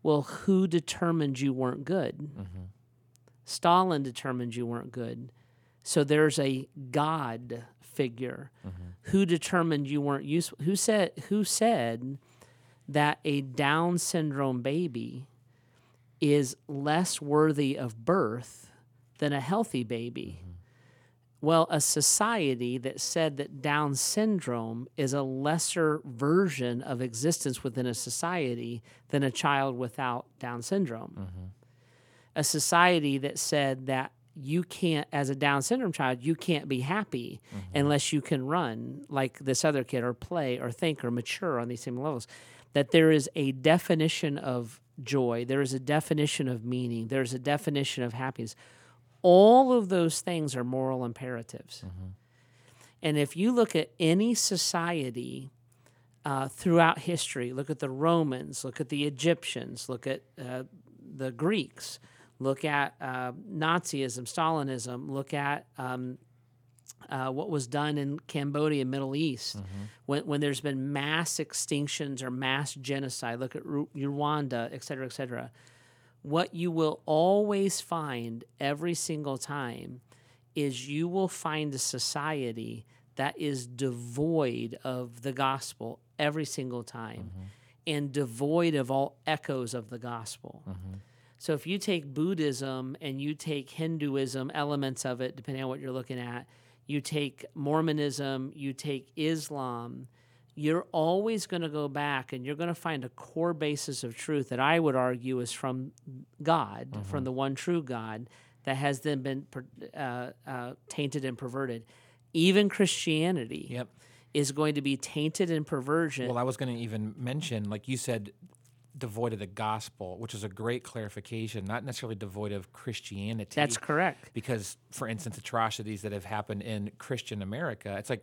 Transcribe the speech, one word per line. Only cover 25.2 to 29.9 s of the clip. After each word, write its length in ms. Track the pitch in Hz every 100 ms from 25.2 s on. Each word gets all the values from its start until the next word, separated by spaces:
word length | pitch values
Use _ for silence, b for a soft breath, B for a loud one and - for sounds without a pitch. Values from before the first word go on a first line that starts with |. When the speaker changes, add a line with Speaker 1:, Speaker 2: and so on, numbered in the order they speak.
Speaker 1:
lesser 800 | 135 131 143 165 - 175 160 151
version 800 | 147 117 139 170 196 131 123 120
of 200 | - 123
existence 640 | 127 113 147 165 143 127
within 220 | 135 120 123
a 80 |
society 920 | 113 - - 170 180 135 120 120 120 B B _
than 140 | 143
a 80 | 139
child 460 | - 151 143 135 123
without 480 | 123